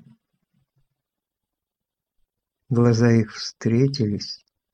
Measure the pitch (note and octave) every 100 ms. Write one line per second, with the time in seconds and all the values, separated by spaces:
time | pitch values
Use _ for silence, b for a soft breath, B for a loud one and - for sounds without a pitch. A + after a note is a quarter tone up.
0 | - _ _ _ _ _ _ _ _ _
1 | _ _ _ _ _ _ _ _ _ _
2 | _ _ _ _ _ _ _ A#2+ A#2+ A2+
3 | A#2+ A2+ A2 - - - A2+ A#2 C#3 C#3
4 | G#2 G2 - - _ _ _